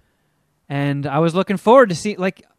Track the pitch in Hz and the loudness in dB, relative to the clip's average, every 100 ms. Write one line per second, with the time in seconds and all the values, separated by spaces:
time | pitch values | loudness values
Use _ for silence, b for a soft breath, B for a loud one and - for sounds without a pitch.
0 | _ _ _ _ _ _ - 139 143 143 | _ _ _ _ _ _ -10 -6 -4 -4
1 | 139 139 165 170 190 190 214 269 233 165 | -4 -2 0 0 -4 -2 4 4 4 0
2 | 208 196 185 - _ | -6 -4 -6 -6 _